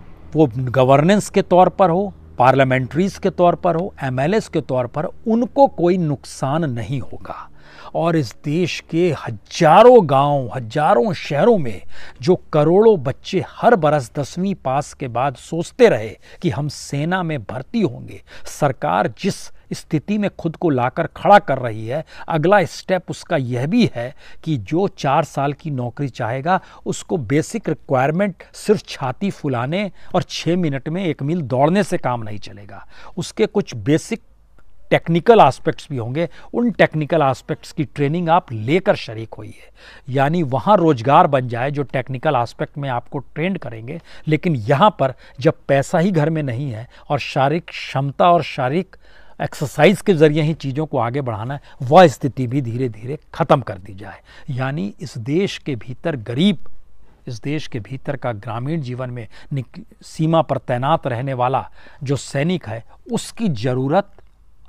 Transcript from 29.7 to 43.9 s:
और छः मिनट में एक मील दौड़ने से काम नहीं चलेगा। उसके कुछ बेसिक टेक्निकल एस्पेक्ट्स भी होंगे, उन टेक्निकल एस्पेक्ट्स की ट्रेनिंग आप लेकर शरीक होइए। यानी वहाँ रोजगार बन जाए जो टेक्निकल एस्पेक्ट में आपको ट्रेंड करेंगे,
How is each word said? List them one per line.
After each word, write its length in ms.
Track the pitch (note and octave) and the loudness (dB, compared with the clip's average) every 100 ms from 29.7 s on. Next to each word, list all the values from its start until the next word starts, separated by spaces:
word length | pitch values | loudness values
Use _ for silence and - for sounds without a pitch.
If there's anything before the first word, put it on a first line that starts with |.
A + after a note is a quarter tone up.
| F#3 G3 - - F3+ | -2 -4 -8 -4 -2
और 80 | |
छः 340 | - - D#3+ F3+ | -2 -4 0 0
मिनट 320 | D#3+ C3+ D#3 | 0 -2 -4
में 160 | F3+ F3+ | -4 -2
एक 180 | - | -2
मील 180 | C#3 F3 | -2 -2
दौड़ने 420 | B2 B2+ D3 G3 | -2 2 4 2
से 140 | F#3 F3 | 0 -2
काम 260 | C3 A#2+ | -2 -4
नहीं 160 | G#2+ G#2 | -6 -10
चलेगा। 480 | - G2+ G2+ G2 - - - - | -10 -14 -18 -18 -18 -18 -14 -10
उसके 280 | - - G#3 | -6 -2 0
कुछ 300 | G3+ - A#2 | 0 -4 -4
बेसिक 460 | G2+ D#3 - A3+ - - _ - - - - D3 | 0 0 0 -10 -10 -20 _ -20 -18 -14 -2 0
टेक्निकल 440 | - E3+ A#3 A3 | 2 2 6 8
एस्पेक्ट्स 460 | D3 - D#3+ - - | 8 4 -4 -6 -6
भी 60 | C3 | -8
होंगे, 320 | A#2 C#3+ E3+ - - | -4 -4 -4 -8 -6
उन 180 | - A#3+ | -2 0
टेक्निकल 500 | F3+ E3+ D#3 C#3+ E3 | 4 2 2 0 2
एस्पेक्ट्स 500 | C#3 B2 - D3+ - | 2 0 -4 -8 -8
की 120 | - | -6
ट्रेनिंग 460 | C#3+ - C#3 E3+ E3 | -4 -2 0 0 2
आप 220 | F3 - | 2 2
लेकर 440 | A2 A2+ F3+ G3 D3+ | -6 0 0 2 -2
शरीक 380 | - A2 A2 | -4 -12 -12
होइए। 360 | - G#2 - - - - - - | -14 -16 -18 -20 -20 -20 -18 -4
यानी 340 | C3+ C#3 F3 | 0 2 2
वहाँ 340 | C#3 C3 G3 G#3 | 0 0 4 6
रोजगार 500 | E3 B2+ C3 D#3 F3 | 6 2 4 6 6
बन 200 | C#3 B2 | 4 0
जाए 240 | A#2 C#3 | -4 -4
जो 120 | D3 | -4
टेक्निकल 520 | C3+ C3+ - C3+ D#3 C3 | -4 -4 -4 -4 0 0
एस्पेक्ट 420 | A#2 - D3+ D3+ | -2 -4 -8 -8
में 120 | C#3 | -6
आपको 300 | A#2+ - C#3+ | -6 -6 -10
ट्रेंड 380 | - D3 F3+ F#3+ | -8 -6 -4 -4
करेंगे, 440 | A#2 A2 A#2 | -8 -12 -12